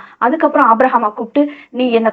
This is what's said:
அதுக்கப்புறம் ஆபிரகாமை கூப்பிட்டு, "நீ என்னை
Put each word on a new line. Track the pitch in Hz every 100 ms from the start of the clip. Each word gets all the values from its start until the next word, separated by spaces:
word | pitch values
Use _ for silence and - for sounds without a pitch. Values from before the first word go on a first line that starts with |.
| - -
அதுக்கப்புறம் | 240 320 302 294 262 226
ஆபிரகாமை | 254 247 214
கூப்பிட்டு, | - 226 285 294 - -
"நீ | 240 254
என்னை | 226 226